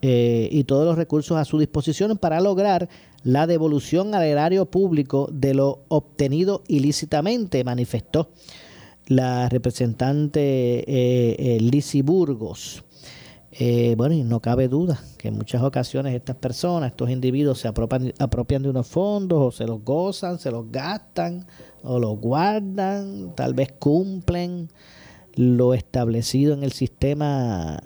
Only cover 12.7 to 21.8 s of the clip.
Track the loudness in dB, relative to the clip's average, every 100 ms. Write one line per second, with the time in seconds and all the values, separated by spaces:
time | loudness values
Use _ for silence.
12.7 | -16 -20 -20 -20 -20 -20 -20 _ -2 2
13.7 | 4 4 2 2 2 2 0 0 0 2
14.7 | 2 0 -2 -6 -12 -8 -6 -4 -2 0
15.7 | -2 -4 -4 -4 -4 -6 -6 -6 -4 -2
16.7 | -2 -4 -4 -4 -2 0 0 0 0 -4
17.7 | -4 -2 -2 -2 -2 -2 -2 0 0 0
18.7 | -2 -2 0 0 0 0 2 2 0 -6
19.7 | -6 -2 -2 -2 -4 -6 -6 -6 -6 -6
20.7 | -8 -6 -8 -10 -6 -6 -6 -14 -20 -20
21.7 | -16